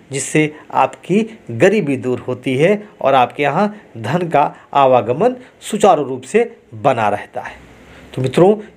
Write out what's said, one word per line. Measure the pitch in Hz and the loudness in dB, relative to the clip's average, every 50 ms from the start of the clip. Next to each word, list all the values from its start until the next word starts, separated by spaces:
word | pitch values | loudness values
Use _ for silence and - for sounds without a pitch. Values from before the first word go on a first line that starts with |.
| _ - | _ -10
जिससे | 135 139 - - - 156 156 147 151 - - - | -10 -8 -8 -2 0 0 0 0 -4 -12 -16 -6
आपकी | - 127 135 135 - - - - 180 220 220 - - - - - | -2 0 0 0 -2 -10 -6 -2 0 0 0 -2 -8 -20 -14 -10
गरीबी | 117 113 170 196 214 214 160 143 139 | -2 2 2 4 4 2 0 -2 -4
दूर | 123 107 127 123 120 | -4 -2 -4 -6 -4
होती | - 127 123 - - 139 127 | -4 -8 -8 -6 -4 -4 0
है | 131 156 190 208 208 - - - - | 2 2 2 2 0 -4 -14 -12 -4
और | - 135 135 | 0 2 4
आपके | 127 123 123 - - | 4 2 2 0 -4
यहाँ | 143 143 139 180 208 208 208 - - - - | -2 -2 0 0 -2 -2 -4 -10 -20 -20 -16
धन | 113 113 117 151 175 180 156 | -10 -6 -4 -4 -2 -2 0
का | 147 143 147 165 - - - - - | 0 0 0 0 -4 -12 -14 -4 0
आवागमन | 143 139 131 127 120 107 113 123 151 214 254 254 - - - _ _ | 2 4 4 4 2 2 0 -2 0 0 -2 -2 -4 -14 -20 _ _
सुचारू | - - 220 202 - 196 165 147 143 | -12 -8 -2 2 4 4 4 4 0
रूप | 123 135 127 | -4 -8 -10
से | - - - 226 233 226 - _ _ _ 117 | -10 -2 0 0 0 -2 -6 _ _ _ -14
बना | 107 104 135 131 117 107 104 | -2 0 0 0 2 0 -2
रहता | 104 104 - - - 117 | -2 -4 -8 -12 -14 -14
है। | - - - - - - - - - - - - - - - | -14 -14 -18 -18 -20 -20 -20 -20 -20 -20 -20 -20 -20 -14 -10
तो | 131 | -6
मित्रों, | 127 123 - 165 175 196 214 214 - - - | -6 -2 2 4 4 4 4 0 -4 -14 -4